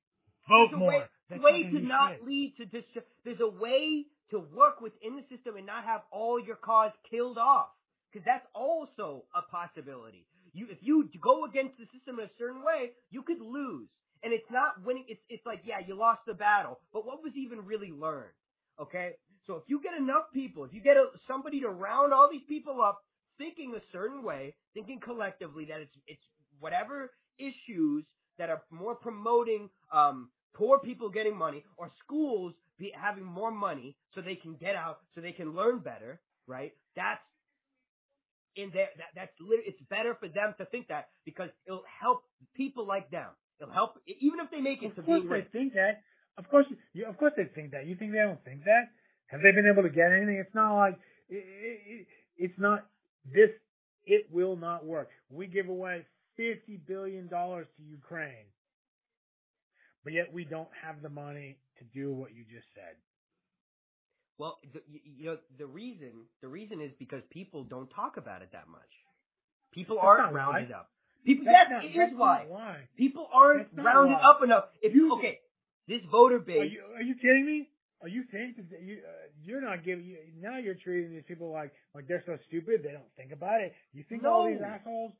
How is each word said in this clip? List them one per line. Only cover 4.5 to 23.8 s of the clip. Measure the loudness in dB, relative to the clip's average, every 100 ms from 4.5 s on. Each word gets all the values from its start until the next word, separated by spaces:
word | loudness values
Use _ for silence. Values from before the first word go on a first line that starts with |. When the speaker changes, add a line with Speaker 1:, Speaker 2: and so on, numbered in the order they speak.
| 4 4 4
Speaker 2:
within | -10 -12 -14 -14
the |
system | -16 -16 -14 -14
and | -12
not | -10
have | -6 -6 -6
all | -8 -4 -4
your | -6 -12
cause | 0 2 2 -4 _
killed | -6 -6 0
off. | 4 4 2 _ _ _ _
'Cause | -6
that's | -2 -2 -4 -6
also | -4 -4 -6 -10 -10 -10 -10 -10
a |
possibility. | -8 -12 -12 -14 -16 -18 -20 -20 _ _ _
You, | -18 -16
if | -10
you | 0 0 0 0
go | 2 2 2
against | -4 -4 -8
the | -20
system | -20 -14 -12
in | -14
a | _
certain | -10 -4
way, | -2 -2 -4 -12 _
you | -12
could | -8 -8
lose. | -8 -10 -10 -10 -16 _ _ _
And | -6
it's | -6 -4
not | -2 -2 -2
winning, | -8 -8 -8
it's, | -20 _
it's | -16 -12
like, | -12 -10
yeah, | -10 -10
you |
lost | 0 2 2 -4
the |
battle, | -2 2 2 0 -10 _
but | -10 -10
what | -12
was | -12 -12
even | -12 -12 -10
really | -10 -10
learned? | -8 -8 -8 -12 _ _ _ _ -18
Okay? | -12 -10 -10 -12 _ _ -14
So | -14
if | -6
you | -6
get | -6
enough | -6 0 0 0
people, | -8 -10 -12
if | -14
you | 2
get | 6 8
a, | 6 0 -12
somebody | -10 -8 -6
to | -6
round | -6 -2 2 4
all | 8 6
these | 4 -10
people | -10 -8 0
up | 0 0 _ _ _ _
thinking | -16 -14 -14
a | -16